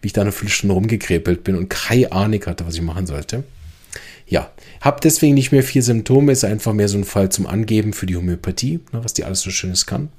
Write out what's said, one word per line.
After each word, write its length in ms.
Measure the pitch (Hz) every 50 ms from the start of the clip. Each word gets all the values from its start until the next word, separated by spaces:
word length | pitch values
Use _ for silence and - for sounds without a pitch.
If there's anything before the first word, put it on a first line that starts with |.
wie 60 | -
ich 60 | 101 -
da 80 | 110
eine 100 | 101 101
Viertelstunde 440 | 101 - - 101 - - - 101 98
rumgekrepelt 680 | 92 98 113 117 101 - - 92 82 - - 90 - -
bin 120 | - 95
und 120 | 87 92
keine 460 | 92 - - - - 113 127 127 - -
Ahnung 320 | 92 101 107 110 101 -
hatte, 200 | - 85 - 85
was 100 | 85 82
ich 60 | 85
machen 240 | 85 82 80 87 90
sollte. 380 | 90 73 69 71 - - 120 139 - - - - - - - - _ - - - - - - -
Ja, 220 | - - - 73 - - - - - - -
hab 220 | - 143 139 -
deswegen 320 | - 160 151 - - 147 139
nicht 180 | 139 127 -
mehr 100 | - 139
vier 220 | 131 - - 131 123
Symptome, 480 | 123 120 113 107 - 127 139 143 143
ist 140 | 135 123 -
einfach 260 | 101 104 104 - 113
mehr 160 | 107 107 104
so 100 | 101 101
ein 60 | 101 95
Fall 300 | - - 101 95 95 -
zum 140 | - 95
Angeben 440 | 85 - 104 110 107 110 107 107 107
für 140 | 104 - -
die 100 | 92 90
Homöopathie, 640 | 87 87 90 87 82 - - 92 - - 131 160 170 - - -
ne, 100 | 117 117
was 100 | 117 -
die 120 | - -
alles 160 | - 95 -
so 80 | - 95
Schönes 360 | 92 - - 92 90 92 -
kann. 220 | - - - 147 151 -